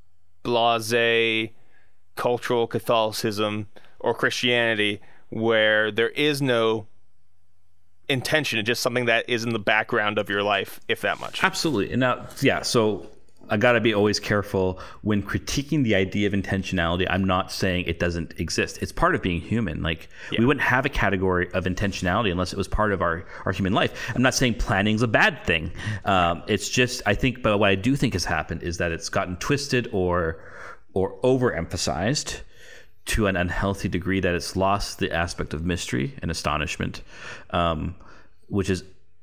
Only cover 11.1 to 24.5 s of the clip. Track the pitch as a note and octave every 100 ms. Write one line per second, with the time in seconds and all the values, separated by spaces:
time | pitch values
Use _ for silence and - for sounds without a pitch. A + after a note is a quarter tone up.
11.1 | E2 B1 - F#3 - E3+ A#2+ - A#2 B2+
12.1 | A#2+ - - C3+ F2+ - B2+ G#2+ G2 -
13.1 | - - - - G#2+ B2 A#2+ A2+ G#2 G#2
14.1 | G2+ - G#2 G2 G2 F#2 F2+ - - G#2
15.1 | G#2 G2 G2 - - C#3 D#3+ A#2+ G2 F#2+
16.1 | G2+ G2+ G2 F#2 F#2+ F#2 F#2 E2+ F2 F#2
17.1 | F2+ F#2+ F#2 F#2 - G2 F2+ F2+ E2+ F2
18.1 | E2+ D#2+ - E2+ - G2 - G2 - E3
19.1 | D3+ F#2+ F2 F2+ A2 G#2 D#2+ E2 E2 -
20.1 | - - - A#2+ C#3 - B2+ C3+ - G2+
21.1 | G2 F#2 F2+ F2 F#2+ F#2 F2+ G#2 F#2 F2+
22.1 | F#2+ A2+ F2 - - F#2+ - G#2+ F#2+ F2
23.1 | E2 - - - F#2 F#2+ A#2+ F#3 - -
24.1 | A#2 B2+ - B2+